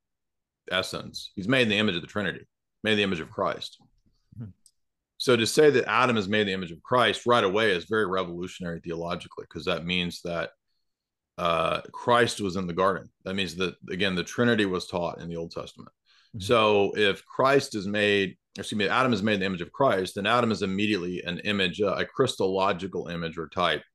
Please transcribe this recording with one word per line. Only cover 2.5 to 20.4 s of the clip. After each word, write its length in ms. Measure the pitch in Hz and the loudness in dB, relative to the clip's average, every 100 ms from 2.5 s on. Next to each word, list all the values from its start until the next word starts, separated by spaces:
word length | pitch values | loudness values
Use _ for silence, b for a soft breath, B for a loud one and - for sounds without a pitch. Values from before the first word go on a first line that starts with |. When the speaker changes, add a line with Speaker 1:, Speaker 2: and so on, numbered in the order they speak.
| _ _ _ | _ _ _
Speaker 1:
made 80 | 110 | 0
in 60 | 107 | 2
the 60 | |
image 160 | 101 87 | 2 -2
of 120 | 80 | -6
Christ. 460 | - 90 - - - _ _ _ _ _ 107 | -4 -4 -4 -10 -20 _ _ _ _ _ -18
Speaker 2:
Mm-hmm. 140 | 110 - _ _ _ _ _ - | -16 -18 _ _ _ _ _ -6
Speaker 1:
So 180 | - 117 | 2 2
to 120 | 107 | 4
say 220 | - 151 | 6 6
that 180 | 127 - | 6 2
Adam 280 | 110 127 117 | 4 4 2
is 100 | 92 | 0
made 140 | 107 | 0
in 60 | 101 | 0
the 60 | |
image 180 | 95 87 | -2 -6
of 120 | 85 | -10
Christ 420 | - 123 110 95 120 | 0 4 4 2 2
right 180 | 120 | 4
away 280 | 98 101 110 | 4 2 2
is 140 | 90 80 | 0 0
very 200 | 110 98 | -2 0
revolutionary 760 | 95 90 87 90 - 90 82 | -2 -4 -8 -10 -10 -10 -8
theologically, 680 | 85 82 85 87 92 - - | -8 -8 -6 -8 -10 -16 -14
'cause 160 | 85 78 | -8 -4
that 200 | 85 85 | -4 -2
means 360 | 90 87 - | -2 -2 -6
that, 280 | 87 85 80 _ _ _ _ _ _ _ _ - | -6 -6 -6 _ _ _ _ _ _ _ _ -4
uh, 440 | 87 82 82 82 - | 0 0 0 -2 -6
Christ 480 | - - 120 117 - | -6 2 4 4 0
was 160 | 101 92 | -4 -4
in 100 | 90 | -4
the 60 | |
garden. 360 | 85 95 85 - _ | 0 2 0 -8 _
That 100 | 92 | -8
means 220 | 95 92 85 | -4 -4 -4
that, 200 | 92 - - | -6 -6 -10
again, 240 | 90 98 90 | -2 -2 -2
the 80 | |
Trinity 420 | 80 - 120 110 98 | -4 0 2 2 2
was 220 | 90 - | -2 -4
taught 320 | 90 85 - | -4 -4 -6
in 100 | 82 | -10
the 80 | 85 | -8
Old 140 | 85 | -8
Testament. 380 | - - - - _ _ _ _ 110 | -10 -14 -16 -20 _ _ _ _ -8
Speaker 2:
Mm-hmm. 60 | |
Speaker 1:
So 500 | 98 117 107 104 98 - | 2 4 6 6 4 4
if 280 | 101 90 - | 2 2 -6
Christ 500 | - 131 139 135 110 | 0 4 4 2 -6
is 120 | 95 | -4
made, 500 | 104 104 101 95 - _ - | 2 4 4 2 -4 _ -14
excuse 200 | - 107 | -6 -2
me, 100 | 95 | 2
Adam 260 | 113 131 | 2 2
is 100 | 107 | 2
made 120 | 110 104 | 2 0
in 40 | |
the 60 | 95 | -2
image 160 | 90 | -4
of 100 | 85 | -6
Christ, 440 | - 139 98 92 - | 0 2 2 -2 -2
then 120 | 98 | 2
Adam 240 | 123 | 2